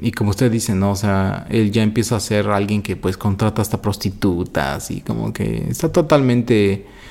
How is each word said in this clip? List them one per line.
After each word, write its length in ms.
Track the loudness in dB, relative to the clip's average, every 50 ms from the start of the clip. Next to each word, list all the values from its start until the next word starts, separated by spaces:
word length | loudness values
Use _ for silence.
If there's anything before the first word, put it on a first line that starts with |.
y 100 | -4 -4
como 180 | -2 0 0 0
usted 220 | 2 2 2 2
dice, 220 | 2 2 0 0 0
¿no? 180 | 2 2 2
O 40 | 0
sea, 500 | 0 0 0 2 2 2 0 -2 -4 -4 -2
él 220 | 0 2 2 2
ya 120 | 2 2 2
empieza 320 | 2 2 0 0 0 0
a 40 | -2
ser 280 | 0 0 0 0 2 2
alguien 340 | 0 0 0 0 0 -2
que, 140 | -2 -2 -4
pues, 220 | -2 -2 -2 -2 -2
contrata 440 | 0 0 0 2 2 0 2 0
hasta 200 | -2 -2 -2 -2
prostitutas 1080 | -2 -2 -2 -2 -2 -4 -2 0 0 0 0 0 -2 -4 -2 -2 -2 -2 -4 -4 -6 -8
y 120 | -8 -8
como 320 | -6 -6 -4 -4 -4 -4 -4
que 340 | -4 -4 -4 -4 -4 -4 -6
está 220 | -4 -4 -4 0
totalmente 920 | 0 0 2 4 4 4 4 4 2 2 2 4 4 4 4 4 2 0 -4 -10 -20 -20 -20 -20